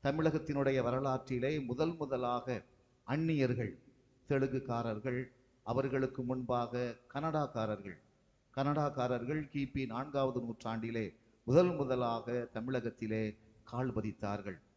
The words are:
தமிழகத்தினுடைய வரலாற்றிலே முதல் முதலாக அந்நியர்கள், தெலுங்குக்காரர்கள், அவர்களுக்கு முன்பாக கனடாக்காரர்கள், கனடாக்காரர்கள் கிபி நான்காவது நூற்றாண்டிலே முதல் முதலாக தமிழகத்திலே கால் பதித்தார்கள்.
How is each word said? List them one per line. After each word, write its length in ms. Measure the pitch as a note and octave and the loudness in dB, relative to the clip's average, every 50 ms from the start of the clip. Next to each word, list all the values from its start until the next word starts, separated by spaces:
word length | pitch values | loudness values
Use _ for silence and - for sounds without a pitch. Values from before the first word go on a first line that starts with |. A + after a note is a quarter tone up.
| - | 2
தமிழகத்தினுடைய 760 | C#3 C#3+ D#3 D#3+ D#3+ D3+ D#3 - - C#3+ C#3 C#3 C3+ C3+ C3 A#2 | 0 0 4 2 2 2 2 -2 -2 0 2 2 4 4 4 2
வரலாற்றிலே 760 | A#2+ B2 C3 C3+ C#3 C3 B2+ C3 - C3 B2 B2 C3+ D#3 D3+ | 2 0 2 2 0 0 -2 -2 -2 -2 0 0 0 0 -2
முதல் 360 | C3+ A#2 B2 B2+ D#3+ E3 E3+ | -2 -4 0 0 0 0 0
முதலாக 640 | D#3+ D3+ C3+ C3 B2+ B2 A#2+ B2 A#2+ A#2+ C3 B2 G#2 - - - _ _ _ _ _ _ | -2 -4 -2 -2 0 0 0 0 0 0 -2 -4 -4 -6 -10 -20 _ _ _ _ _ _
அந்நியர்கள், 720 | - B2+ D3+ D#3+ E3 D#3+ D3 C3+ B2 B2 A#2 A#2 G2+ F2+ - - - - _ _ _ _ _ _ - | -2 0 2 2 2 4 4 4 4 2 0 0 -4 -4 -8 -18 -20 -20 _ _ _ _ _ _ 0
தெலுங்குக்காரர்கள், 920 | C#3+ C3+ C3+ C3 B2+ C3 C3 - A#2+ A#2 A#2 A#2 A2 G#2+ G#2+ C3+ B2 B2 B2+ A#2+ - _ _ _ _ _ _ | 2 4 4 2 0 -2 -2 -2 -2 -2 0 -2 -2 -2 -2 -2 -2 -2 -4 -6 -12 _ _ _ _ _ _
அவர்களுக்கு 560 | A2 A#2+ C3 C3+ C3+ B2+ C3+ C3+ C3 - - B2+ | -2 0 0 2 2 2 0 0 0 -2 -4 -2
முன்பாக 760 | A#2+ B2+ B2+ B2+ A#2 B2 A#2+ A#2+ A#2 A#2+ B2 B2 A#2+ A#2 - - | -2 -2 -2 -2 0 0 0 0 0 -2 -2 -2 -2 -4 -10 -16
கனடாக்காரர்கள், 920 | - - C#3+ D3+ D#3+ D#3 D#3 D3 B2+ - A#2+ A2 G#2+ G#2+ G2 G2 G2 F2 - - _ _ _ _ _ _ _ _ _ - | -10 -6 -4 -2 0 0 0 0 0 0 -2 0 0 -2 -4 -6 -10 -12 -12 -18 _ _ _ _ _ _ _ _ _ -4
கனடாக்காரர்கள் 880 | C3+ C3+ C#3+ D3 D3+ D3 C#3+ C3+ C3+ B2 B2 B2+ A#2+ A#2 B2 D3+ D#3 D3+ C#3 | -2 0 2 2 2 2 0 0 0 0 0 0 0 0 -2 -2 -2 -4 -4
கிபி 380 | - D3 C#3 C3+ - C#3+ C3+ | -2 -2 -2 -2 -2 -4 -2
நான்காவது 540 | A#2 A2 A#2+ C3+ D3+ C#3 C#3 C3+ C3 B2 B2 | -2 -2 -4 -6 -2 0 2 2 2 2 0
நூற்றாண்டிலே 640 | A#2 A#2 A2+ - - A#2 A2+ A2+ A2 A2+ A#2 A#2 G#2+ F#2 - - _ _ _ _ _ | -2 -4 -8 -6 -4 -4 -4 -2 -2 -2 -2 -2 -2 -4 -6 -12 _ _ _ _ _
முதல் 280 | - B2+ E3 F3+ F3+ F3 | 6 8 8 8 8 4
முதலாக 760 | D3+ C#3+ B2+ C3 B2+ B2 A#2 A#2 A#2 A2 A#2 A#2+ B2 A#2+ A#2 - | 0 0 0 2 2 2 2 0 -2 -2 -2 -2 -2 -4 -4 -6
தமிழகத்திலே 840 | B2 A#2 B2+ C3 B2 A2+ A#2 A2 - A2+ G#2+ A2 A2 A2 G#2+ G#2 - - - - - - | -6 -4 -2 -2 0 -2 -2 -4 -4 -4 -2 0 0 0 -2 -4 -8 -18 -20 -20 -20 -18
கால் 280 | - - B2 C3 C3 G#2+ | -8 -4 -2 -2 0 -2
பதித்தார்கள். 680 | A2 G2+ A2 G2 - - G2+ G2+ G2+ G2 G2+ F#2 D#2+ - _ _ | -2 -2 -4 -4 -4 -4 -4 -4 -4 -4 -8 -10 -12 -14 _ _